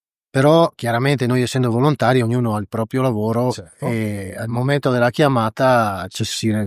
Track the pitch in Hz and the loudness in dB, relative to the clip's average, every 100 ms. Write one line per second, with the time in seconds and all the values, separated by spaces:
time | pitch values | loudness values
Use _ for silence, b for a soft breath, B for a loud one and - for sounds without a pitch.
0 | _ _ _ 135 143 165 165 - 120 117 | _ _ _ 2 4 4 2 -2 -4 -2
1 | 135 139 120 127 123 131 123 117 147 139 | 0 0 0 0 0 0 0 2 0 2
2 | 120 131 113 123 117 104 98 113 110 131 | 2 2 2 0 0 -4 -4 -6 -4 -2
3 | 131 107 107 117 127 107 87 - 127 113 | -2 -2 -2 0 -2 -4 -10 -8 -4 -4
4 | 107 101 98 - 117 120 131 143 139 123 | -4 -6 -10 -8 -6 -2 0 0 2 2
5 | 123 - 147 127 110 - 131 120 107 95 | 2 4 2 4 0 0 2 4 2 -4
6 | 80 - 110 - 113 107 | -8 -6 -6 -4 -2 -2